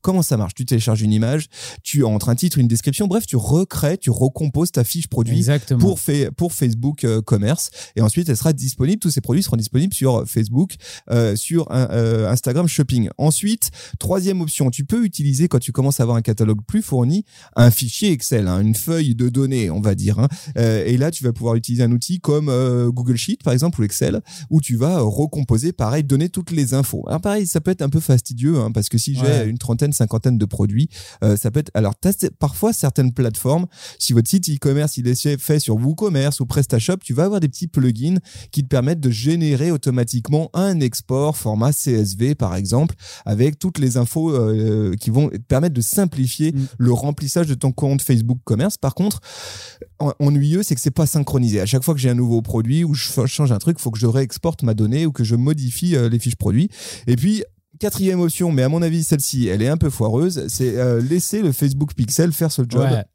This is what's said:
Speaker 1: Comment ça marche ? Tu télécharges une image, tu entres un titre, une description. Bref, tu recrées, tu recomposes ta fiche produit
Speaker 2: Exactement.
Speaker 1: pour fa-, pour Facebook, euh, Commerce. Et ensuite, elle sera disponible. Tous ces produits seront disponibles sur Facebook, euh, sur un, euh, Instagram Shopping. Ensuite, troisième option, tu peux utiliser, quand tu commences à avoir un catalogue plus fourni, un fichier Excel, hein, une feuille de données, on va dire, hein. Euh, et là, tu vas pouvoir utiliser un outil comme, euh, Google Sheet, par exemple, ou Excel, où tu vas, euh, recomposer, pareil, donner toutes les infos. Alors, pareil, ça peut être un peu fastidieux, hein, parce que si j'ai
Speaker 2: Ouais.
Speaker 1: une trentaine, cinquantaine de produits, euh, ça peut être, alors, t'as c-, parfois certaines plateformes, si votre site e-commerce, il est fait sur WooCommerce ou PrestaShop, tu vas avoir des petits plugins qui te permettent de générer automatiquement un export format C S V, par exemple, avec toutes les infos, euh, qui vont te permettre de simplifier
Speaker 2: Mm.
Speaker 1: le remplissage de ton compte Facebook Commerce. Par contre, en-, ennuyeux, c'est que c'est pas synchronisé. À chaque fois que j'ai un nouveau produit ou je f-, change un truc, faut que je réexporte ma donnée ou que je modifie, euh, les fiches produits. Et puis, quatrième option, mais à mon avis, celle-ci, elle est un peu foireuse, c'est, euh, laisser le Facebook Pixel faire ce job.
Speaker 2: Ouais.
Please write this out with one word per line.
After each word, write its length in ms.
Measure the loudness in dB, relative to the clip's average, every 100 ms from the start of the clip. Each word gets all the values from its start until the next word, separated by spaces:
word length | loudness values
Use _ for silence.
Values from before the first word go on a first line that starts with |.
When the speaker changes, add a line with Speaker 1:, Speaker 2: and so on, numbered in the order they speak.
Speaker 1:
Comment 200 | 2 2
ça 140 | 2 0
marche ? 180 | -2
Tu 100 | -6 0
télécharges 360 | 0 2 0
une 100 | 2
image, 340 | 2 2 -2 -4 -14 -16 -14
tu 180 | -2 0
entres 260 | 2 2 0
un 60 |
titre, 240 | 0 0 2
une 80 | 2
description. 400 | 2 0 0 0
Bref, 180 | 0
tu 120 | 0 -2
recrées, 600 | 2 0 0 0 0 0
tu 120 | 0
recomposes 640 | 2 0 0 -2 0 0
ta 100 | 0
fiche 240 | 0 -2 -4
produit 300 | -2 2 2
Speaker 2:
Exactement. 420 | 2 0 0 2
Speaker 1:
pour 220 | 4 2
fa-, 320 | 0 0 0 -2
pour 160 | -4
Facebook, 520 | 0 0 0 -2 -2
euh, 180 | 0 0
Commerce. 480 | 2 2 2 0 -4 -10 -8
Et 60 | 0
ensuite, 280 | 2 2 0
elle 80 | 0
sera 160 | 0
disponible. 460 | 0 -4 0 0 2
Tous 120 | 0
ces 100 | -2
produits 240 | 0 0
seront 120 | 0 -2
disponibles 380 | 0 0 0
sur 280 | 0 0 0 0
Facebook, 480 | -2 0 0 -2 -4 -18 -20 -2
euh, 260 | 2 2 0
sur 340 | -2 -2 0
un, 180 | -2 0
euh, 400 | 0 0 0 0
Instagram 360 | 0 0 0 0
Shopping. 420 | 0 0 0 -2 0
Ensuite, 520 | 0 0 -2 -2 -4 -8 -14 -8
troisième 420 | -2 0 0 -2
option, 300 | -4 -2 -2
tu 140 | -2
peux 200 | -2 0
utiliser, 440 | 0 0 -2 2 2
quand 100 | 0
tu 140 | -2
commences 280 | -2 0 0
à 20 |
avoir 120 | 0 0
un 60 |
catalogue 380 | 0 0 0 0 -2
plus 160 | -2
fourni, 420 | 0 0 2 0 -4 -18 -8 4
un 140 | 6
fichier 400 | 6 -4 0 0
Excel, 360 | 0 0 0 2
hein, 120 | 2
une 140 | 2
feuille 400 | 0 0 0 0
de 140 | 0 0
données, 420 | 0 0 0 -2
on 100 | 0
va 140 | 0
dire, 240 | 0 0 2
hein. 100 | 0 -2 -8 0
Euh, 260 | 2 2 2
et 100 | 2
là, 140 | 0
tu 140 | -2
vas 80 | -4
pouvoir 220 | -2 0
utiliser 280 | 0 0 0
un 100 | 2
outil 280 | 2 0 -4
comme, 280 | 0 0 2
euh, 420 | 0 2 2 0
Google 260 | 0 0 0
Sheet, 220 | -2 -2
par 80 | 0
exemple, 280 | 2 0 0
ou 40 |
Excel, 360 | -2 0 -2 -2 -8 -18 0
où 100 | 0
tu 160 | 0 -2
vas, 220 | 0 2
euh, 40 |
recomposer, 680 | 0 0 -2 -4 0 2 0
pareil, 320 | -2 -2 0
donner 240 | 0 0 0
toutes 220 | -4 -4
les 240 | -2 0
infos. 300 | 0 0 -4 -6
Alors, 120 | -4
pareil, 260 | -2 -2 -2
ça 140 | -2
peut 100 | -2
être 120 | -2
un 60 | 0
peu 120 | 0
fastidieux, 580 | 4 2 2 -2 0 2
hein, 120 | 0
parce 160 | -2 0
que 100 | -2
si 160 | 0
j'ai 80 | 0
Speaker 2:
Ouais. 260 | 2 2 0
Speaker 1:
une 100 | -4
trentaine, 340 | -2 0 0
cinquantaine 460 | 0 0 2 2 2
de 60 |
produits, 440 | 0 0 0 2 -2 -4 -20 -2
euh, 140 | 0 2
ça 140 | 0
peut 100 | -2
être, 100 | -2
alors, 200 | -2 -2 0
t'as 160 | -2
c-, 180 | 0 -4 -2
parfois 340 | -4 0 -2
certaines 400 | 0 0 2 0
plateformes, 540 | 2 -2 0 -2 0 -2 -8 -20 -8
si 140 | 2
votre 160 | 2 4
site 200 | 0 0
e-commerce, 480 | -2 0 0 0 -2
il 120 | -2
est 320 | 0 0 -2
fait 180 | 0 0
sur 180 | 2 0
WooCommerce 640 | 0 0 0 2 0 -2
ou 60 | -2
PrestaShop, 520 | 0 2 0 0 -4
tu 120 | -2
vas 100 | 0
avoir 160 | 0 2
des 80 | -2
petits 200 | -2 -4
plugins 500 | 0 2 2 0 0 -2 -20 -6
qui 120 | -4
te 60 | 0
permettent 320 | 0 0 0
de 100 | 0
générer 600 | 0 0 0 2 0 0
automatiquement 800 | 0 0 0 0 -4 0 0 0
un 260 | -2 0 0
export 560 | 0 -4 -4 -2 0 -2
format 360 | -2 0 2
C 200 | 0 0
S 240 | 0 0 0
V, 180 | -2
par 200 | 0 -2
exemple, 400 | -2 0 0 0 -4 -14 -12
avec 340 | -4 2 2 2
toutes 200 | -6 0
les 180 | 0 2
infos, 340 | 0 0 0
euh, 600 | 2 2 2 2 2 0 -2
qui 100 | 0
vont 180 | 2 0
te 80 | -2
permettre 360 | -2 0 2
de 60 | 0
simplifier 720 | 0 0 0 0 -2 0 -2
Speaker 2:
Mm. 140 | 0 -4 0
Speaker 1:
le 140 | 2
remplissage 540 | 2 0 -4 -2 -2 0
de 80 |
ton 180 | 0 -2
compte 300 | 0 0 0
Facebook 360 | 2 2 2 -2
Commerce. 320 | 0 0 0 -2
Par 180 | -4
contre, 260 | 0 -2 -2 -12 -16 -16 -16 -18 -20 -20 -4
en-, 140 | -4 0
ennuyeux, 440 | 2 4 2 0
c'est 120 | 0
que 60 | -2
c'est 100 | -2
pas 160 | 0 0
synchronisé. 540 | 0 0 0 2 2
À 60 | 0
chaque 160 | 0
fois 120 | 0
que 60 | 0
j'ai 100 | 2
un 40 |
nouveau 280 | 2 2 0
produit 420 | 0 -2 0 0
ou 100 | 0
je 140 | -2 -2
f-, 180 | -2 -2
change 260 | 0 2
un 60 | 2
truc, 200 | 0 -2
faut 120 | -4
que 80 | 0
je 80 | 2
réexporte 560 | 2 -2 -2 -4 -2
ma 120 | -2
donnée 320 | 2 2 2 -2
ou 60 |
que 120 | 0
je 100 | 0 2
modifie, 600 | 2 0 -2 -2 0 2
euh, 120 | 2
les 100 | 0
fiches 180 | -2 -2
produits. 320 | 0 2 0 -4 -16 -8 -2
Et 100 | 2
puis, 260 | 2 0 -4 _ _ -6
quatrième 400 | -6 0 0 2
option, 320 | 0 0 0
mais 100 | 2
à 60 | 2
mon 140 | 2
avis, 200 | 0 0
celle-ci, 420 | 0 0 0 -2 0
elle 140 | 0
est 60 | 0
un 80 | 0
peu 140 | -2
foireuse, 540 | 0 0 2 0 -2 -6
c'est, 280 | -2 -2 0
euh, 240 | 2 2
laisser 420 | 2 0 0 0
le 100 | 0
Facebook 420 | 2 0 0 -4
Pixel 380 | -2 -2 2 0
faire 200 | 2 -2
ce 100 | 0 0
job. 200 | 0 2
Speaker 2:
Ouais. 140 | 0 -4